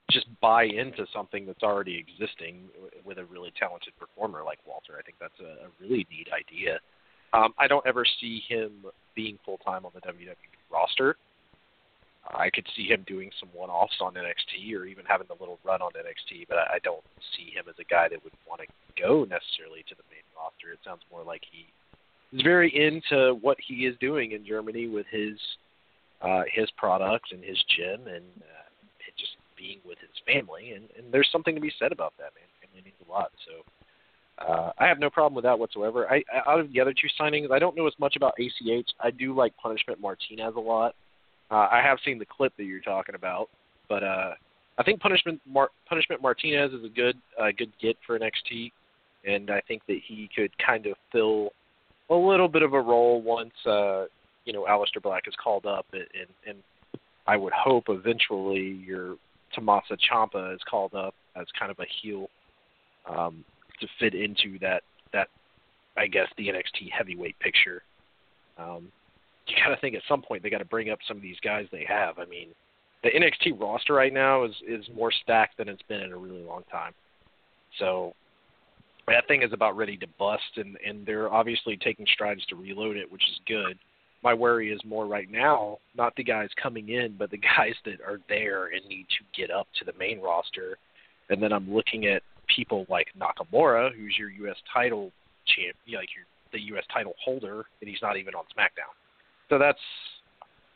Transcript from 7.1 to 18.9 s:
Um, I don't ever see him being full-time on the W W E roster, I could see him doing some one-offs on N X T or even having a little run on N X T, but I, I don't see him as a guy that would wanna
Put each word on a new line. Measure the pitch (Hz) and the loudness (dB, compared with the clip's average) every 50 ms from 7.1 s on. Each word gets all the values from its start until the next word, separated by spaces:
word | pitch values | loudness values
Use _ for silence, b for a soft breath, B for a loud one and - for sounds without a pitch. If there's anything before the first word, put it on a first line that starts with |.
| b b b b | b b b b
Um, | - 110 110 110 - - | 4 4 4 4 4 2
I | 139 135 | 4 4
don't | 143 143 - | 4 4 2
ever | 131 120 123 117 - - - | 2 0 2 0 0 -2 -2
see | 120 117 113 110 - - | -6 -8 -10 -10 -6 -4
him | 120 113 110 107 104 101 98 95 - _ _ _ _ | -4 -4 -4 -6 -8 -14 -18 -20 -20 _ _ _ _
being | 113 110 110 104 98 _ | -8 -8 -8 -10 -12 _
full-time | - 98 92 - 101 92 95 95 | -12 -12 -8 -6 -6 -6 -6 -8
on | 90 - | -12 -18
the | 92 | -16
W | 92 92 87 87 87 | -16 -16 -16 -14 -18
W | 90 | -20
E | 87 - _ _ _ _ _ _ | -20 -20 _ _ _ _ _ _
roster, | 82 82 87 - - - 131 139 160 - _ _ _ _ _ _ _ _ _ _ _ _ _ _ _ _ _ _ _ _ _ - | 0 0 0 0 2 2 2 2 2 0 _ _ _ _ _ _ _ _ _ _ _ _ _ _ _ _ _ _ _ _ _ -6
I | - - 85 90 | -2 -2 0 0
could | - - - - - | 0 -2 -4 -8 -10
see | - 104 | -8 0
him | 98 113 98 95 | 0 0 0 0
doing | - 95 95 95 98 - - | -6 -10 -10 -10 -12 -14 -16
some | 101 92 | -18 -16
one-offs | 87 87 92 90 87 85 98 110 - - | -14 -12 -10 -4 0 0 0 0 0 -4
on | 98 90 90 | -6 -6 -6
N | 90 90 87 | -6 -8 -6
X | 85 - - - | -6 -6 -6 -8
T | - 95 98 110 107 | -10 -10 -10 -10 -10
or | 95 90 | -10 -10
even | 95 95 95 92 | -12 -16 -12 -2
having | - 101 92 92 - | 0 0 0 0 -6
a | 87 85 | -14 -14
little | 92 90 87 87 _ | -12 -14 -14 -8 _
run | 95 95 92 | -2 -2 -2
on | 90 87 85 82 | -2 -6 -8 -10
N | 85 85 | -12 -12
X | 82 - - - | -14 -14 -14 -14
T, | - 85 87 - | -16 -16 -8 -2
but | 87 85 | 0 0
I, | 82 - 85 | 0 0 -2
I | 90 | -2
don't | - 92 85 80 - _ _ - - - - | -2 -4 -4 -6 -10 _ _ -20 -14 -12 -12
see | - 87 82 | -12 -12 -12
him | 82 92 87 87 | -12 -12 -12 -12
as | 82 - | -16 -18
a | 78 | -4
guy | - 85 85 85 82 | 2 4 4 4 2
that | 85 78 | 0 -6
would | - - - _ _ - | -12 -18 -20 _ _ -16
wanna | - - - - _ _ _ - | -14 -14 -14 -18 _ _ _ -12